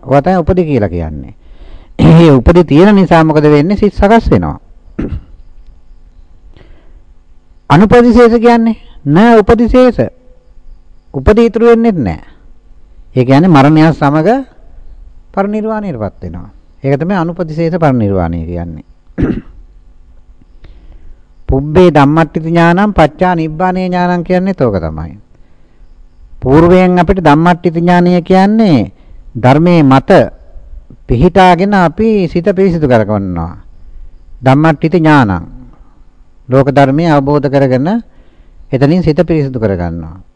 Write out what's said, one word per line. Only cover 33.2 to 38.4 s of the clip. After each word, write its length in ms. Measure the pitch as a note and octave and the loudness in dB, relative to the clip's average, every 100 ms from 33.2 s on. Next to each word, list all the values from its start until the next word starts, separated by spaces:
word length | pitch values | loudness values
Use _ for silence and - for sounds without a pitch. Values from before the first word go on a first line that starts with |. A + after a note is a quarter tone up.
| F#2+ F2 E2 E2+ - - - - - - - - | -4 -6 -8 -12 -20 -20 -20 -20 -20 -20 -20 -6
ධම්මට්ඨිත 560 | B2+ C3+ D#3+ D3 D#3+ | 0 2 2 0 -2
ඥානං. 380 | F3 D#3 D3 A2 F2 E2+ - - - - - - - - - - | 0 2 2 2 -2 -8 -18 -20 -20 -20 -20 -20 -20 -20 -20 -2
ලෝක 200 | C3 C3+ | 0 0
ධර්මයේ 420 | C3+ C3+ C#3+ E3+ | 2 0 0 0
අවබෝධ 380 | D3 C3+ D3 C#3 | 0 0 -2 0
කරගෙන 400 | C#3 C#3 B2+ D3+ A#3 - - - - | 0 0 0 -2 -4 -8 -18 -20 -20